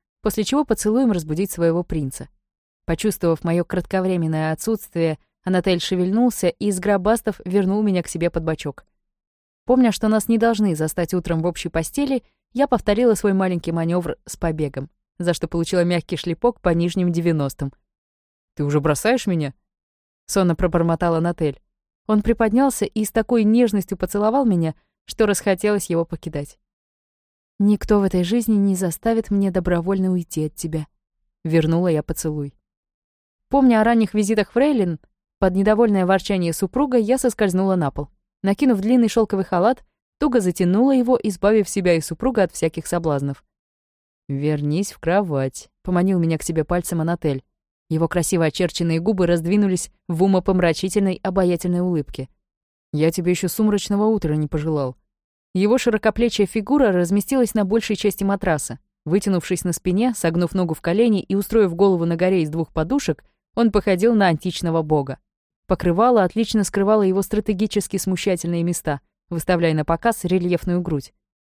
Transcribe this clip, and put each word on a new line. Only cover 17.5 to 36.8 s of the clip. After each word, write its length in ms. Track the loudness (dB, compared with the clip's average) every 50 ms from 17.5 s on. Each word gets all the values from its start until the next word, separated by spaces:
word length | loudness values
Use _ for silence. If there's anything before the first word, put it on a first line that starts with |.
| -4 -6 -8 -8 -8 _ _ _ _ _ _ _ _ _ _ _ _ _ _ _ _
«Ты 100 | -6 -4
уже 160 | 0 0 2
бросаешь 460 | 2 2 0 2 2 0 0 0 0
меня?» 280 | -2 -2 -2 -2 -4 -8 _ _ _ _ _ _ _ _ _ _ _ _ _ _
сонно 280 | -4 0 2 2 2 2
пробормотал 600 | 2 0 0 2 2 2 0 0 0 0 0 0
Анатель. 440 | 0 0 -2 -2 -2 -4 -4 -4 -6 _ _ _ _ _ _ _ _ _
Он 160 | 0 0 2
приподнялся 600 | 2 0 0 2 2 2 4 2 2 2 0 -2 -6
и 200 | -4 -2 -4 -4
с 60 | -2
такой 340 | -2 -2 0 2 2 2 4
нежностью 540 | 4 4 4 4 2 2 -2 -2 -4 -6 -6
поцеловал 460 | -6 -4 -2 0 0 2 2 2 2
меня, 300 | 2 2 2 0 -2 -4 -8 _ _ _ _ _
что 200 | -14 -2 0 0
расхотелось 640 | 0 0 0 0 -2 0 0 0 0 0 -2 -2 -2
его 140 | -2 -2 -2
покидать. 540 | -2 -6 -10 -10 -10 -10 -8 -10 -10 -16 _ _ _ _ _ _ _ _ _ _ _ _ _ _ _ _ _ _ _ _ 0
«Никто 420 | 2 2 2 2 2 2 2 2
в 20 |
этой 220 | 2 2 0 0 0
жизни 300 | 0 0 0 0 0 0
не 200 | 2 2 0 0
заставит 560 | 0 -2 -4 -6 -4 -2 -2 -2 -2 -2 -2
меня 200 | -2 0 0 0
добровольно 640 | -2 -2 -2 0 -2 -2 0 -2 -2 0 0 0
уйти 340 | 0 -2 -4 -6 -6 -6 -6
от 80 | -6 -6
тебя», 320 | -8 -8 -6 -6 -8 -8 -10 _ _ _ _ _ _ _ _ _ _ -4
вернула 440 | 2 2 2 2 2 0 0 2 0
я 140 | 0 0
поцелуй. 520 | -2 -4 -8 -6 -6 -6 -6 -6 -8 -10 -12 _ _ _ _ _ _ _ _ _ _ _ _ _ _ _ _ _ _ _
Помня 320 | 2 4 6 6 6 6
о 40 | 4
ранних 300 | 4 4 4 2 2 0
визитах 380 | 0 0 2 2 2 0 0
Фрейлин, 460 | 2 2 2 4 4 2 0 0 -2 -6 -10 _ _ _ _ _ _ _
под 160 | 0 2 2
недовольное 520 | 2 2 4 4 4 4 4 4 2 2
ворчание 460 | 2 2 0 0 -2 -2 0 0 -2
супруга 440 | -2 -2 -4 -2 0 0